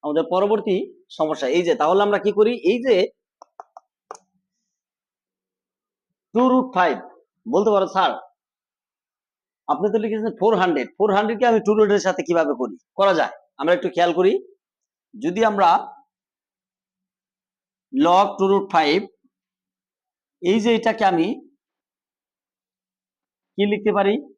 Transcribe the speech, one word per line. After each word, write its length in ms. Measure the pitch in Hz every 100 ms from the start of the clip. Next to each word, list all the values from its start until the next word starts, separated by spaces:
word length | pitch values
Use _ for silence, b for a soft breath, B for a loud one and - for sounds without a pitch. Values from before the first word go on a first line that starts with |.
আমাদের 200 | 147 151 160
পরবর্তী 720 | 180 202 214 208 190 403 - _
সমস্যা 380 | - 156 151 127
এই 140 | 160
যে, 120 | 170
তাহলে 280 | 139 151 185
আমরা 160 | 208 202
কি 140 | 196
করি? 180 | 190 214
এই 320 | 240 165 240
যে 260 | 262 202 196 _ _ _ - _ - - _ _ _ - _ _ _ _ _ _ _ _ _ _ _ _ _ _ _ _ _ _ _ _ _
টু 160 | 220 254
রুট 260 | 254 254
ফাইভ, 240 | 180 175 110 - - _ _ -
বলতে 220 | 151 214
পারো, 160 | 208 190
"স্যার, 240 | 185 165 117 - _ _ _ _ _ _ _ _ _ _ _ _ _ -
আপনি 240 | 143 202
তো 60 | 214
লিখেছেন 380 | 214 220 220 -
ফোর 160 | 202 214
হান্ড্রেড, 320 | 180 151 120 _
ফোর 160 | 208
হান্ড্রেড 240 | 196 214 226
কে 80 | 240
আমি 140 | 226 208
টু 80 |
রুটের 240 | 214 214 202
সাথে 240 | 196 185
কিভাবে 300 | 139 170 151 127
করি?" 180 | 123 - _
করা 200 | - 196
যায়, 160 | 175 117 - _ _
আমরা 180 | 147
একটু 140 | 180 180
খেয়াল 240 | 165 175
করি। 340 | 165 185 381 - _ _ _ _ _ _ 214
যদি 200 | 160 180
আমরা 480 | 226 202 180 185 - - _ _ _ _ _ _ _ _ _ _ _ _ _ _ _ _ _ _ _
log 440 | 131 156 180 202 -
টু 80 | 190
রুট 260 | 196 196
ফাইভ, 300 | 175 151 165 254 _ _ _ _ _ _ _ _ _ _ _ _ _
এই 200 | 175 220
যে 140 | 214
এটাকে 300 | 226 226 220
আমি 440 | 202 170 170 277 - _ _ _ _ _ _ _ _ _ _ _ _ _ _ _ _ _ _ _ _ -
কি 100 | 202
লিখতে 220 | 208 208
পারি? 420 | 202 196 220 285